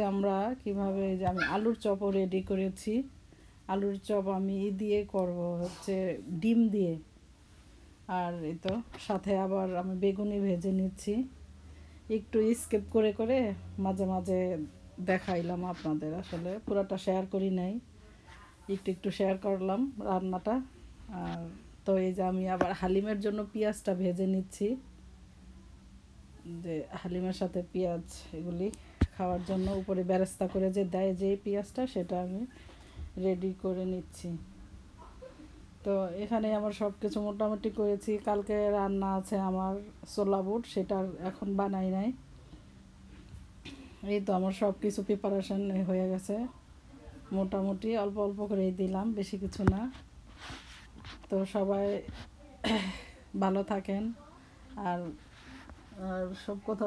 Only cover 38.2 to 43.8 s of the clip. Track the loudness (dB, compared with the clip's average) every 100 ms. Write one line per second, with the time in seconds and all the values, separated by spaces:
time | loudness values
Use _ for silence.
38.2 | 2 0 2 2 4 4 2 2 2 0
39.2 | 0 0 2 2 0 -2 -6 -14 -8 0
40.2 | 4 4 2 0 0 -2 2 2 0 -2
41.2 | -6 -4 -2 2 2 2 2 2 0 -2
42.2 | -8 -18 -18 -18 -18 -20 -20 -20 -20 -18
43.2 | -16 -16 -18 -16 -14 -14